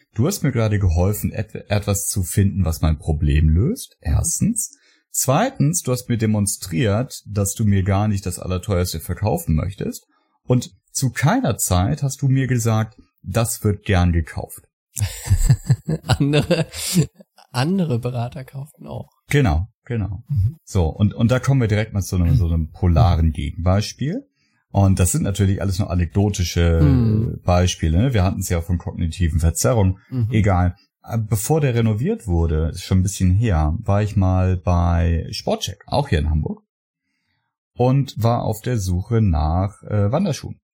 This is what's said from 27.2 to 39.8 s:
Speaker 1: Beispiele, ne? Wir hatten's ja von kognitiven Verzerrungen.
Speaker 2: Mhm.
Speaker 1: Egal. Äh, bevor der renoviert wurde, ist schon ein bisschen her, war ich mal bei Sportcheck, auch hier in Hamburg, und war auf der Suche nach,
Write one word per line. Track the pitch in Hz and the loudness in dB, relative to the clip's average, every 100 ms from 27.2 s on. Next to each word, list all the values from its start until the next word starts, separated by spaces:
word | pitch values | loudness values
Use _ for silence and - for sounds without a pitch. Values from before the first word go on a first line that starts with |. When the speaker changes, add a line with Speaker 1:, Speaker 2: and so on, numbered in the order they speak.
| 117 - | -2 -4
Speaker 1:
Beispiele, | - 90 90 - 80 82 | 0 2 2 0 0 2
ne? | 135 113 | 2 2
Wir | |
hatten's | 92 - 92 | 0 0 -2
ja | 85 | -4
von | 82 87 | -2 -4
kognitiven | - 87 85 80 85 76 | -4 -4 -4 -2 0 2
Verzerrungen. | 82 - 123 120 95 95 - | 0 0 0 2 2 0 -6
Speaker 2:
Mhm. | 127 110 | -4 0
Speaker 1:
Egal. | 110 101 90 90 - _ _ | 2 2 2 0 -2 _ _
Äh, | - 113 | -8 -6
bevor | 107 113 - 156 | -2 -4 0 0
der | 143 117 | 2 2
renoviert | 113 104 160 226 101 | 0 0 -2 -4 -2
wurde, | 85 82 78 78 | 0 0 0 -2
ist | 82 | -4
schon | - 95 | 0 0
ein | |
bisschen | 95 - 95 | 0 0 2
her, | 95 117 78 76 85 | 2 2 2 0 -2
war | - 101 | -2 0
ich | 104 101 | 0 0
mal | 92 92 92 90 | 2 2 0 0
bei | 90 87 87 85 85 80 - | 0 0 2 2 2 0 -4
Sportcheck, | - - 202 - - - | -8 -4 -4 -6 -12 -6
auch | - 147 | -4 0
hier | 76 | 0
in | 73 | 0
Hamburg, | 80 - 214 _ _ _ _ _ _ _ _ _ _ _ - | -2 -2 -8 _ _ _ _ _ _ _ _ _ _ _ -2
und | 127 135 135 - | 2 2 0 -2
war | 113 120 | 0 0
auf | - - | -2 -4
der | - 120 | -4 -2
Suche | 95 87 - 117 | 0 -2 0 2
nach, | 104 78 76 87 98 - | 2 2 0 0 -2 -6